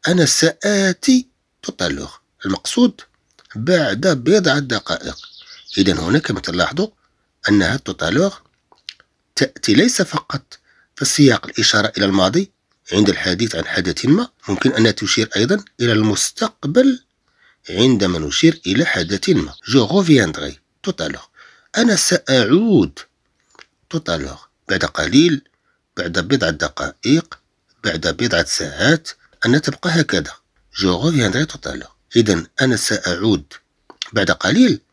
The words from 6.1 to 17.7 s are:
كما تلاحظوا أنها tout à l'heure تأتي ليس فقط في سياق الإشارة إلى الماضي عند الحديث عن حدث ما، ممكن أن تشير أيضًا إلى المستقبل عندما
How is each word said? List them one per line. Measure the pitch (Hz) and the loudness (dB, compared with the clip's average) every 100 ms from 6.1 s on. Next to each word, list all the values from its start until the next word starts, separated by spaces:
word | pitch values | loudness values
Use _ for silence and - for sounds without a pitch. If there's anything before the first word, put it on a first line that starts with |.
| 135 | 0
كما | - 95 | 0 -6
تلاحظوا | - 87 87 147 214 _ _ _ _ _ - | -6 -2 -2 -2 -4 _ _ _ _ _ 0
أنها | 104 87 131 - | 2 2 -2 -8
tout | - 80 | -6 -2
à | |
l'heure | 110 196 - _ _ _ _ - - _ _ _ - | 0 -2 -4 _ _ _ _ -20 -20 _ _ _ -6
تأتي | 135 - - | -6 -6 0
ليس | 110 233 - | 2 2 0
فقط | 180 - - 143 _ - _ _ _ - | -4 -6 -8 -10 _ -20 _ _ _ -6
في | - | -4
سياق | - 139 113 - | 4 4 4 -2
الإشارة | - - 107 104 - | -2 0 0 -2 0
إلى | 98 | 0
الماضي | 98 95 143 196 _ _ _ - | 2 2 0 -4 _ _ _ -4
عند | 92 101 | 0 2
الحديث | 90 92 90 113 82 | 0 -2 -2 -4 -4
عن | - | -6
حدث | - 87 82 120 | -4 -4 -4 2
ما، | 175 247 _ - | 2 0 _ -6
ممكن | 98 131 | -2 0
أن | 120 113 - | 2 0 0
تشير | - - 110 98 | -2 -2 -2 -2
أيضًا | 120 208 - - | 0 -2 -4 -4
إلى | 120 | 0
المستقبل | 110 107 98 - - 226 _ 143 190 269 254 _ _ _ _ _ _ | 2 2 0 -4 -4 -6 _ 0 4 4 2 _ _ _ _ _ _
عندما | - | -8